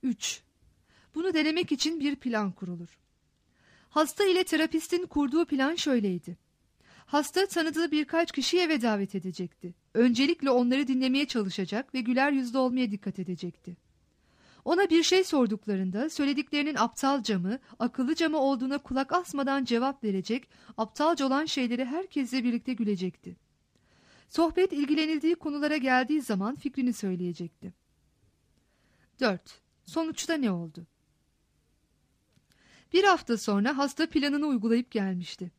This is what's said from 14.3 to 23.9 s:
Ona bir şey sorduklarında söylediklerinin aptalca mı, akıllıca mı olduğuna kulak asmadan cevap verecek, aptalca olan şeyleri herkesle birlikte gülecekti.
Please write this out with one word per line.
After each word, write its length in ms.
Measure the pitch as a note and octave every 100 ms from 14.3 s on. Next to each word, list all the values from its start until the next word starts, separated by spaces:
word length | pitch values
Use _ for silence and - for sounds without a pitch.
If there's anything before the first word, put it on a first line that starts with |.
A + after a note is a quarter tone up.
| _ _ -
Ona 260 | - E4+ G4
bir 120 | E4
şey 220 | D#4+ F#4
sorduklarında 840 | F#4 D4 A#3+ G#3+ - G3 F#3+ F#3+ D4+
söylediklerinin 640 | - C#4+ C#4 - D4 D4
aptalca 640 | D4 A#3+ - C4+ C#4 A#3 G3
mı, 200 | F3+ B3 _ -
akıllıca 500 | A#3+ - B3+ D#4+ E4
mı 100 | D#4
olduğuna 400 | C4+ C4+ C4 C#4+
kulak 340 | - C4 C4+
asmadan 520 | F4+ F4+ C#4 C#4 C#4
cevap 400 | B3 A#3 C4 C4+
verecek, 440 | A3 F#3+ F3+ A#3+ - _ - G#3+
aptalca 500 | A3 - D4+ E4+ C4+
olan 180 | C4+
şeyleri 400 | D#4 - B3 A#3+
herkesle 600 | B3+ D4+ F#4+ D4 B3+ C4
birlikte 280 | A#3+ A#3 -
gülecekti. 640 | B3+ G#3+ G3 F#3 - - F3+ _ _ _ _ _